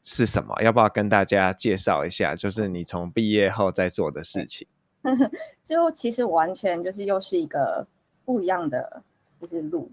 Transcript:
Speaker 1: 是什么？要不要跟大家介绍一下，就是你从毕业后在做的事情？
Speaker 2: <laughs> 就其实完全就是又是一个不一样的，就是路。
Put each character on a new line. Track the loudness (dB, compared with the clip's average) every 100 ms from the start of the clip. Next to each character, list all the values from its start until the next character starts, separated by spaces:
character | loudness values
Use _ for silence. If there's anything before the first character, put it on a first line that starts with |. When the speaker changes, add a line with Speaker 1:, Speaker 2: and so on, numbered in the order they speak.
Speaker 1:
是 | -2 2
什 | 2 2
么？ | -2 2
要 | 4
不 | 6
要 | 4
跟 | 4 4
大 | 4
家 | 4 4 2
介 | 2 0
绍 | 2 2 0
一 | 0
下， | 0 -2
就 | -2 -4
是 | -2 -2
你 | -4
从 | -6 -6 -4
毕 | 0 2
业 | 4 4
后 | 2 0
在 | 2 -2
做 | 0 -2
的 | -4
事 | -6 -6
情？ | -6 -8 -10 _ _ _ -2
Speaker 2:
<laughs> | 2 0 -2 -16 _
就 | _ 2 2
其 | 0 -4
实 | -2
完 | 0 2 0
全 | -2 -2 -2
就 | -4
是 | -6
又 | -2 -2
是 | 0 -2
一 |
个 | -2 -2 -2 -2 -8 _ _ _
不 | -4 -2
一 | 0
样 | -2 -2
的， | -4 -6 -14 _ _ _ _
就 | -10
是 | -8
路。 | -4 -6 -8